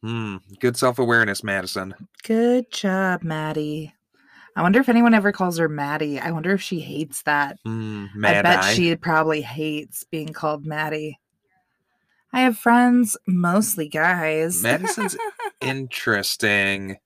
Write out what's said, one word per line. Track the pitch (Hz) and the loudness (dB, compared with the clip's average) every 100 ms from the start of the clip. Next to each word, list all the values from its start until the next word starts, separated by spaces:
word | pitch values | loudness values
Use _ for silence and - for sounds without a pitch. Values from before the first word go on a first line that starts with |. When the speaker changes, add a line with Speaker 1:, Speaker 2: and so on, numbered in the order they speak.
Speaker 1:
Hmm. | 113 117 107 95 _ 98 | -8 -8 -8 -12 _ -2
Good | 123 120 | -2 2
self-awareness, | 127 120 120 117 110 98 | -2 0 2 4 2 0
Madison. | 107 98 92 101 95 95 202 _ | -4 -4 -4 -8 -10 -12 -20 _
Speaker 2:
Good | - 226 233 247 240 | -2 0 2 2 -2
job, | - 196 190 190 180 | -6 -2 0 0 -2
Maddie. | 165 156 156 156 151 151 156 _ _ _ _ - - - | -4 -6 -6 -4 -6 -6 -10 _ _ _ _ -20 -14 -2
I | |
wonder | 170 202 | 4 4
if | 269 | 4
anyone | 233 240 | 6 6
ever | 226 202 | 6 4
calls | 202 185 165 | 0 -2 0
her | 160 | -2
Maddie. | 151 143 151 156 143 | -2 -4 -4 -4 -4
I | - | -4
wonder | 165 165 | -4 0
if | 196 | -2
she | - 175 | 0 -8
hates | 151 147 156 - | -6 -8 -8 -6
that. | - 147 143 - | -2 0 0 -4
Speaker 1:
Hmm. | 113 113 110 107 101 | -8 -6 -6 -8 -10
Speaker 2:
I | 104 | -2
Speaker 1:
Mad | 104 101 | 2 4
Speaker 2:
bet | 185 180 | 4 4
Speaker 1:
Eye. | 190 | 4
Speaker 2:
she | 208 170 165 | 2 2 0
probably | - 160 160 156 | 2 2 2 0
hates | 139 131 156 151 151 - | -4 -6 -6 -6 -8 -14
being | - 160 156 | -10 -8 -8
called | 156 156 151 | -6 -4 -4
Maddie. | 147 151 156 156 151 139 _ _ _ _ _ _ _ _ _ _ _ | -6 -6 -4 -4 -8 -12 _ _ _ _ _ _ _ _ _ _ _
I | 254 | 0
have | 254 220 | 2 2
friends, | - 240 247 247 226 - - | 4 6 6 6 4 -2 -2
mostly | 180 175 185 214 - 151 | 2 4 2 2 -2 -4
guys. | 156 165 180 156 156 165 175 | 0 2 2 0 0 0 0
Speaker 1:
Madison's | 147 143 190 370 208 - 440 - | 0 0 0 -2 -4 -4 -8 -8
Speaker 2:
<laughs> | 440 _ | -12 _
Speaker 1:
interesting. | 131 135 135 - - 104 95 - 110 101 98 98 98 95 | -6 -6 -6 -6 0 0 0 -2 2 4 2 0 -6 -12